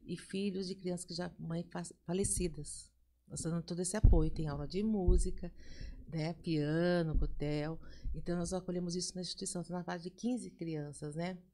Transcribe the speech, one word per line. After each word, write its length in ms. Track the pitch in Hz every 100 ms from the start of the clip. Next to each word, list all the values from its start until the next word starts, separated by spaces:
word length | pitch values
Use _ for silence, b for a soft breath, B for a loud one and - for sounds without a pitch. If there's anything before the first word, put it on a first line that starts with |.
| -
e 100 | 175
filhos 500 | - 190 202 185 185
de 80 | 190
crianças 300 | 180 180 -
que 80 |
já, 160 | 170 175 -
mãe 260 | 160 165
fa-, 200 | 175 175 170 - -
falecidas. 840 | 180 196 - 175 147 147 - - _ _ _ -
Nós 140 | 151
dando 200 | 165 170
todo 200 | 165 170
esse 160 | 180 214
apoio. 340 | - 165 156
Tem 160 | - 156
aula 180 | 143 143
de 140 | 170
música, 680 | 220 214 180 - - - 175 - B B B B -
né? 260 | 156 156 170
Piano, 760 | - 156 147 156 175 175 160 151
cotel. 600 | - - 147 151 151 160 B B B -
Então, 220 | 160 175
nós 160 | 175
acolhemos 420 | 185 185 180 175 175
isso 180 | 180 185
na 60 |
instituição. 420 | 175 - 190 180
Tá 100 | 170
na 100 | 175
fase 200 | 175 180 175
de 40 |
quinze 380 | - 226 247 190
crianças, 640 | - 165 156 147 143 151 147
né? 220 | 170 185 -